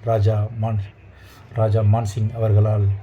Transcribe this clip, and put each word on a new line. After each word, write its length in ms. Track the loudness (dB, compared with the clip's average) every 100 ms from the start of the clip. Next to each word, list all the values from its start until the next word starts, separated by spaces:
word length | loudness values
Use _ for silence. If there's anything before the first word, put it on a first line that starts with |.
ராஜா 440 | 0 2 2 0 -2 -4
மான், 220 | -4 -4 -8 -16 -20 -20 -20 -20 -12
ராஜா 280 | -2 0 2
மான்சிங் 520 | 2 2 0 -4 -4 -2
அவர்களால் 520 | 2 2 2 2 0 -2